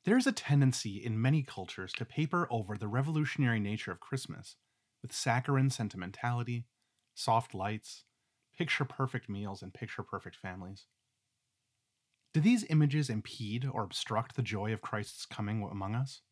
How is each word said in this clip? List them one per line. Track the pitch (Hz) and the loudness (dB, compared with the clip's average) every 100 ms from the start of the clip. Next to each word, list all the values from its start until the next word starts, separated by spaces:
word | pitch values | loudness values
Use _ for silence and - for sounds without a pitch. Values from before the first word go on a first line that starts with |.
There's | - 247 262 | 6 6 6
a | |
tendency | 220 - 143 131 123 110 98 | 0 4 6 6 4 -4 -6
in | 120 110 | -4 2
many | 120 156 | 4 4
cultures | 131 - 90 - 92 | 0 -8 -10 -8 -8
to | - | -6
paper | 113 - 156 175 170 | -6 -2 0 0 0
over | 117 98 104 | -2 -2 -4
the | 107 | 0
revolutionary | 120 143 156 147 - 127 113 | 0 2 0 0 2 2 2
nature | 101 107 - | 0 -4 -6
of | 90 | -10
Christmas | - 135 - - - - _ _ _ _ | -6 -6 -6 -14 -16 -20 _ _ _ _
with | - | -10
saccharine | - 131 120 127 139 135 | -4 2 2 4 4 4
sentimentality, | - 107 - 90 - 123 120 120 120 117 _ _ _ _ | 2 -4 -4 -8 -4 -2 -2 -4 -6 -8 _ _ _ _
soft | - - 113 - | -6 2 2 2
lights, | 98 98 107 - - _ _ _ _ _ | -4 -4 -4 -8 -18 _ _ _ _ _
picture-perfect | - 165 - 139 - 131 123 - | -6 -2 0 -2 -2 -2 -2 -6
meals, | 101 101 98 | -6 -6 -8
and | 95 | -12
picture-perfect | - 113 - 95 95 90 - | -10 -10 -8 -8 -8 -10 -12
families. | 95 92 90 98 - _ _ _ _ _ _ _ _ _ _ _ _ _ _ | -10 -10 -12 -14 -20 _ _ _ _ _ _ _ _ _ _ _ _ _ _
Do | 160 | 4
these | 180 240 - | 6 6 6
images | 156 151 151 135 | 6 6 4 2
impede | 107 - - 107 117 135 | -2 -4 -8 -4 -2 -2
or | 120 | -2
obstruct | 95 - - 107 117 - | -2 -4 -2 -2 -2 -2
the | |
joy | 120 107 107 | -2 -2 -2
of | 110 | -2
Christ's | - 107 101 - - | -4 -4 -6 -10 -12
coming | - 104 110 | -6 -2 -2
among | 101 101 98 113 | -4 -4 -4 -2
us? | 135 - _ | -4 -8 _